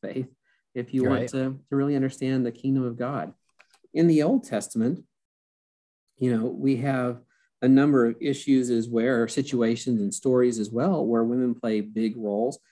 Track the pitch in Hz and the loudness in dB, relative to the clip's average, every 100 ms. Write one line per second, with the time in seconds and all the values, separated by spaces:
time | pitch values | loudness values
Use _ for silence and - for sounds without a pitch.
0 | 104 131 131 _ _ _ _ 127 120 131 | -10 -8 -10 _ _ _ _ -12 -6 -2
1 | 127 131 120 135 131 135 - 139 143 139 | 0 0 -2 -4 -4 -6 -4 -2 0 0
2 | 135 - 131 131 120 113 135 135 123 117 | -2 -2 -2 -2 -2 -4 -2 0 -2 -4
3 | 123 135 80 - _ _ _ _ _ 156 | -6 -6 -8 -14 _ _ _ _ _ 2
4 | 170 156 147 135 - 107 - 113 117 180 | 4 4 4 0 0 -6 -4 -2 -2 -2
5 | - _ _ _ _ _ _ _ _ _ | -10 _ _ _ _ _ _ _ _ _
6 | _ - 127 113 120 92 135 127 139 131 | _ -4 0 0 -2 -2 -2 0 -2 -2
7 | 123 120 _ _ _ - 127 135 147 139 | -2 -6 _ _ _ 0 6 6 6 6
8 | 117 113 143 135 - 131 123 117 117 117 | 4 0 -4 -4 2 2 2 0 0 0
9 | 120 120 113 - 139 123 113 117 131 113 | 0 0 0 -2 -2 0 0 0 -2 -2
10 | 101 - 131 127 123 110 104 117 170 165 | -2 -2 0 2 2 0 -4 -2 0 0
11 | 117 117 117 127 123 117 113 107 107 110 | 0 0 0 0 -2 -2 -2 -2 -4 -4
12 | 110 113 104 101 123 143 _ | -4 -4 -4 -2 -2 -6 _